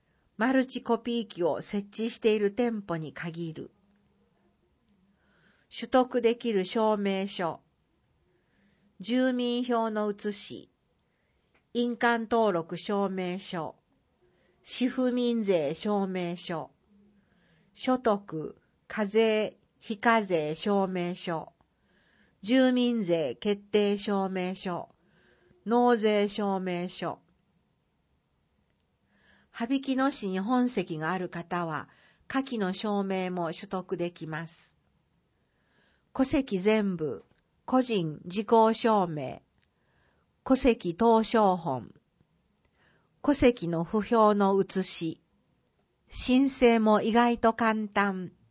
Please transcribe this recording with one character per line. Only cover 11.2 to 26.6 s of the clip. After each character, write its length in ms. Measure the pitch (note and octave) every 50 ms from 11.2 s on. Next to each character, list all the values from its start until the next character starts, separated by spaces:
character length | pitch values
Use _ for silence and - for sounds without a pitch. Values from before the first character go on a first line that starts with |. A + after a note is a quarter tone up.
| _ _ _ _ _ _ _ _ _ _ _
印 220 | A#3+ A#3+ A#3+ A#3
鑑 320 | - B3 A#3+ A#3 A#3 A3+ G#3
登 220 | A#3+ A3+ A3+ G#3
録 240 | F#3 E3+ D#3+ E3 F3+
証 320 | E3 - - G#3 G3+ G3+ F#3+
明 300 | F#3+ F#3 F#3 F3+ F3+ F#3+
書、 400 | - - - E3+ D#3 - - - _ _ _ _ _ _ _ _ _ _ _ _ _ _ _ _ _
市 240 | - - - A#3+ B3+
府 240 | - B3+ B3+ B3+ A#3+
民 300 | B3 B3 A#3+ A#3 A3+ G#3+
税 300 | F#3+ F#3+ E3+ D3 C#3 E3+
証 320 | - - G#3+ G#3 G3+ G3 F#3+
明 280 | F#3 F#3 F3 E3+ F3
書、 360 | F3 - - F3 D#3+ C#3 - _ _ _ _ _ _ _ _ _ _ _ _ _ _ _ _ _ _ _ _ _
所 240 | - - B3+ B3+ B3+
得、 600 | B3 A#3 G3+ G3+ G3+ - D#3+ D#3 D3+ - - - _ _ _ _ _ _
課 160 | - A3 G#3+
税、 500 | G3 G3 A3+ A3+ A3 G#3+ G#3+ G#3+ - - _ _ _ _ _
非 160 | - - A3 G3+
課 240 | - A#3+ A3+ A3+
税 340 | G#3 F#3 F#3 D#3+ D3+ D3+ D#3+
証 340 | - - G#3 G3+ G3+ F#3+ F#3
明 240 | F#3 F3+ F3 F3 F3+
書、 400 | E3+ - F#3 E3 D#3 - - _ _ _ _ _ _ _ _ _ _ _ _ _ _ _ _ _ _
住 320 | - G3 B3 C4 C4 B3+ B3+
民 280 | B3 B3 A#3+ A#3+ A3+
税 340 | G3+ E3 E3+ E3 D#3 B2+ A#2
決 260 | - - G#3 G#3 G3+
定 360 | G3+ _ - G#3 G#3 G3+ G3+ G3+
証 300 | G3+ G#3+ G3+ G3 F#3+ F#3+
明 260 | F#3+ F#3 F3+ F3+ F#3
書、 340 | F#3 - G3 F3 D#3 - - _ _ _ _ _ _ _ _ _ _ _ _ _ _ _
納 300 | G3+ A#3 A#3+ B3 B3 A#3+
税 320 | A3+ G#3 G#3+ G#3+ G#3 G3+ G#3
証 320 | G3+ - G#3 G3+ G3
明 300 | F#3+